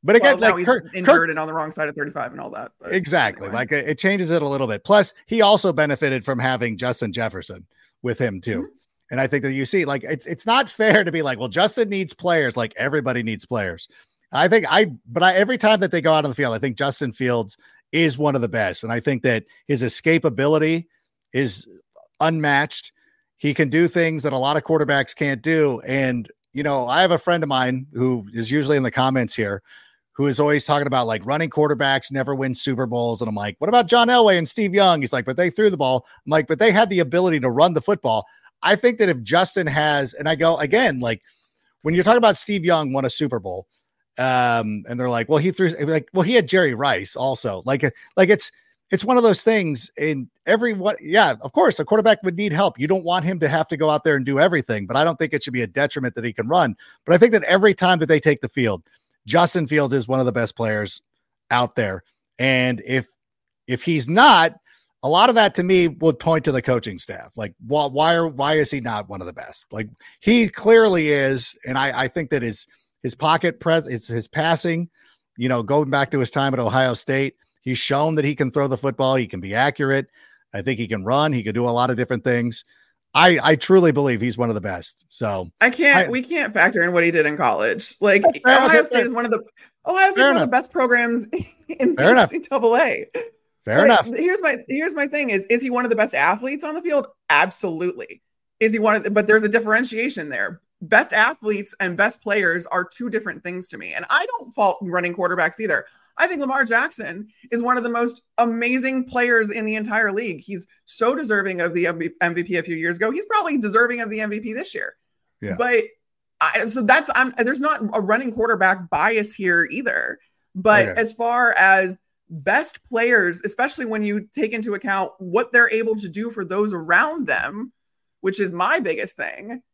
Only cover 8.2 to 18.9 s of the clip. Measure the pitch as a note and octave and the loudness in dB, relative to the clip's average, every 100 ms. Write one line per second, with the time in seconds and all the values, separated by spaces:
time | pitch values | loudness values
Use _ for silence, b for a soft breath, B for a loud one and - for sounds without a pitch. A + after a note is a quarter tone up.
8.2 | B2 F#2+ A#2 - C#4+ _ _ _ _ B2 | -2 -4 -6 -6 -6 _ _ _ _ -4
9.2 | C3+ C#3 C3+ C3+ C3 G3 D3 C#3 - D3+ | -2 -2 -2 -4 -2 0 0 -4 -6 -8
10.2 | - - A3 A#3+ A#3+ - A3 G#3+ F3 D#3+ | -8 -10 0 0 0 -2 2 2 2 -4
11.2 | C#3+ A#2+ B2 G2+ G#3 A#3 A3 G3 F3+ - | -4 -4 -4 0 0 0 -4 -4 -6 -6
12.2 | F3 E3+ C3+ A#2 A2 - B2+ D3 C3 B2 | -2 0 0 -2 -6 -4 -4 -2 -2 -4
13.2 | A2+ G#2+ - A#2+ G2 F2 - b b b | -4 -8 -6 -4 -4 -8 -16 b b b
14.2 | b C3 F3 A3 E3 E3+ G#3+ A#2+ _ A#2+ | b 0 2 2 2 2 2 -4 _ 2
15.2 | F3+ F#3 G#3 B3+ G#3+ G#3+ F#3 F3 D#3 D#3 | 2 4 0 2 2 2 2 0 2 2
16.2 | D3 B2 C3+ A2 C#3 A2 C#3+ - C3+ - | 0 -2 -2 -2 -4 -2 -4 -4 -6 -4
17.2 | B2+ A#2+ G#2 - b b b D#3 E3 C3 | -2 -2 -4 -10 b b b 0 0 0
18.2 | D3 C3+ A2+ A2+ G2+ F2 A2+ | -2 0 -2 -2 -4 -4 -6